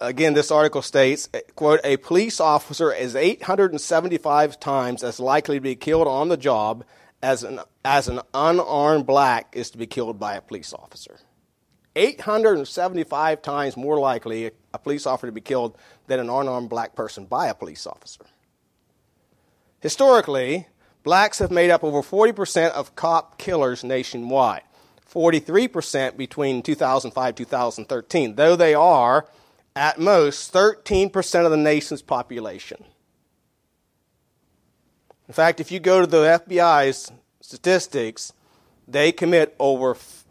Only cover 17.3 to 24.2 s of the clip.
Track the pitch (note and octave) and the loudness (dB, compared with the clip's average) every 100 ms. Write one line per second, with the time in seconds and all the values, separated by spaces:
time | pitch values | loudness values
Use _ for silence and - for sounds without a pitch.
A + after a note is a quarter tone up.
17.3 | B2+ D#3+ - F2 D2+ - - - - _ | -4 -4 -6 -12 -14 -16 -18 -20 -20 _
18.3 | _ _ _ _ _ _ _ _ _ _ | _ _ _ _ _ _ _ _ _ _
19.3 | _ _ _ _ _ D#3 - C4+ A#3+ E3 | _ _ _ _ _ -8 2 6 6 4
20.3 | C3+ B2+ E3+ - _ _ _ D3 F#3 G#3 | -2 -2 -4 -8 _ _ _ 2 4 4
21.3 | - F3+ F3 F3 E3+ D#3 C#3+ C3+ F#3+ A3+ | 0 -2 2 4 4 2 -4 -2 2 2
22.3 | G3+ F#3+ E3+ E3 C#3+ C3 - E3 E3 - | 2 -4 0 0 -2 -8 -6 -2 0 -2
23.3 | - - E3+ C3 B2 B2+ C3 C3 B2 | -10 -6 -2 0 -2 -4 -6 -6 -10